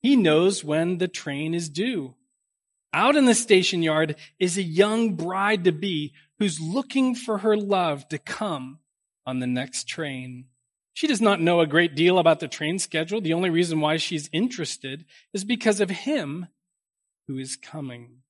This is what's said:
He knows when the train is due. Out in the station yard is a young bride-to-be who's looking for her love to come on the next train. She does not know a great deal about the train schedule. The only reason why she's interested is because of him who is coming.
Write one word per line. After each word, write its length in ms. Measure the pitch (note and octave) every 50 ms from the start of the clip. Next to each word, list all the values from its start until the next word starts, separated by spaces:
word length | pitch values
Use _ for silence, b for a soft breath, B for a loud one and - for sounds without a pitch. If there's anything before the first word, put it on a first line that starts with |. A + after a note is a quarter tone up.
| -
He 140 | B3 C#4+
knows 460 | B3+ G3+ D#3+ D3+ D#3 F3 F#3+ G3 G3 -
when 360 | D3 D3+ D#3 E3 E3+ F#3 E3+
the 100 | F3+ F3+
train 460 | F3+ - - D3+ C#3 C#3 D3+ D#3+ E3
is 140 | E3+ E3+ D#3
due. 460 | C#3+ D#3 G3+ B3 B3+ F#3 C#3 C3 B2 _ _ _ _ _ _ _ _ _ _ _ _ _ _ _ -
Out 240 | D#3 G3 B3 C#4+
in 80 | D4+ C#4
the 100 | B3 A3+
station 480 | - - - G#3+ F#3 F3+ - - F3 E3
yard 340 | D#3+ D#3 D#3 D#3+ D3+ D3+ B B B B _
is 180 | F#3+ F3+ E3+ G3+
a 40 | F#3+
young 520 | E3+ D#3 E3+ G3 G#3 A3 A3+ A#3 A3+ F#3+
bride-to-be 1000 | D#3+ E3 F3 F#3 F#3+ G3 G#3 G#3+ G3+ E3+ F#3 E3+ D3+ E3 G3 F3+ D#3 D3 D3 b b b b b _
who's 220 | G#3+ G3+ D#3 D3+
looking 540 | D#3+ D#3+ F#3 C4 C4+ - - C4+ C4 B3+ A#3+
for 240 | A#3+ - - A3 G3+
her 180 | F#3+ A3 G#3+
love 520 | G#3+ G#3 G3 G3+ F#3+ F3 E3 D3 C#3 C#3 _
to 100 | - C#3+
come 600 | _ - - - G#3+ G#3 E3 C#3 B2+ C3 C3+ D#3 _ _ _ _ _ _ _ _ _
on 120 | C3 C3 B2+
the 80 | B2+
next 420 | B2 B2 B2 C3 C3 - - - -
train. 560 | - - D#3+ D3 C3+ B2+ B2+ B2+ B2+ B2 B2+ _ _ _ _ _ _ _ _ _ _
She 140 | - -
does 140 | D4+ C#4+ G3
not 200 | A3+ G#3 G3+ E3+
know 200 | E3 E3 F3 E3+
a 60 | E3
great 300 | D#3 C#3 E3 F3 E3+ C#3+
deal 220 | C3+ E3 F3 F3+ F#3
about 220 | E3 E3 D#3+ D3+
the 60 | -
train 320 | C#3+ - - D3+ D3+ F3 F#3+
schedule. 420 | - - - D#3+ D#3+ E3 G3+ A3
The 140 | G3+ D#3+ E3
only 160 | E3+ F#3 F#3
reason 300 | D#3+ E3 F3 E3+ E3 D#3
why 160 | D3+ D3+ D#3
she's 340 | E3 - - F3+ D#3 D3 - -
interested 720 | D#3+ A3 B3+ - - E3 C#3 - - - C3+ C3 D3+ E3+ b b b b b _
is 120 | G3+ F#3+
because 360 | G#3 B3 A#3 - A3+ G#3 G3
of 100 | G#3 F#3
him 560 | F#3+ - - C4 D4+ C#4+ F3 C#3 C#3+ E3+ F3+ E3 _ _ _ _ _ _ _ _ _ _ _ _ _ _ _
who 120 | - C3+ C3
is 180 | C3 C3 -
coming. 640 | - - - - D#3+ C#3+ C3 B2 A#2+ A#2 B2 B2 B2+ _ _